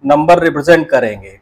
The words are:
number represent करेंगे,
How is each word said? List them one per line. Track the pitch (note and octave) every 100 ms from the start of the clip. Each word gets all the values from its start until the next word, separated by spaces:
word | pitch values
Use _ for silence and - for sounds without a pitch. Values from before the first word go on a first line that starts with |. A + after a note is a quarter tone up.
| C#3
number | D3 D#3+ F3
represent | E3 D3+ C#3+ E3 D#3
करेंगे, | C3 A#2 G2 G2 -